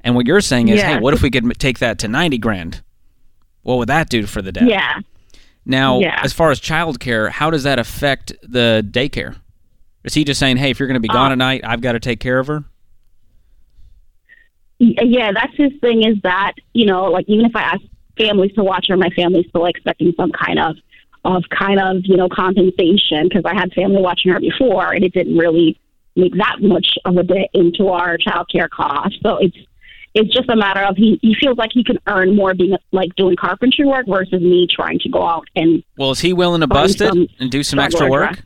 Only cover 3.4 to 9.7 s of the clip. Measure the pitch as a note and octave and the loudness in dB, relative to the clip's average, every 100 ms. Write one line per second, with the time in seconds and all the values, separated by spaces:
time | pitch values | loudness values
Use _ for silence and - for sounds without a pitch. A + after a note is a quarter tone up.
3.4 | _ _ - B2 A#2 D3+ D#3 A#2+ G2+ G#2+ | _ _ -4 -2 0 -2 0 -2 -4 -8
4.4 | F#2+ F2+ B2 G3 C3+ C#3 - - _ - | -8 0 0 2 -2 -6 -12 -20 _ -20
5.4 | - _ - C3 C3+ B2+ F3+ - C#3+ - | -20 _ -4 0 2 2 0 -2 -6 0
6.4 | D#3+ C3 - D#3+ F3 A#2+ B2 A2+ G#2+ - | 0 0 -2 -2 -2 -6 -4 -2 -2 -2
7.4 | D3+ D#3+ C3+ C3 A2+ - C#3+ C3+ - - | -2 -2 0 -2 -4 -4 -4 -4 -8 -18
8.4 | - B2 A#2 A2 G#2 B2 C#3+ - C#2 - | -6 0 2 2 0 -4 -4 -6 -10 -14
9.4 | - _ _ | -20 _ _